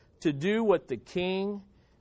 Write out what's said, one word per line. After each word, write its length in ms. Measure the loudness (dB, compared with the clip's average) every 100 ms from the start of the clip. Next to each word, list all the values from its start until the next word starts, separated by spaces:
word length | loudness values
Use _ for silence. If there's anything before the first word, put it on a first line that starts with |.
| _ _
to 100 | -2
do 320 | 0 0 2
what 260 | 4 2 2
the 100 | -8
king 640 | -6 -4 -2 -2 -4 -6 -12 -20 _ _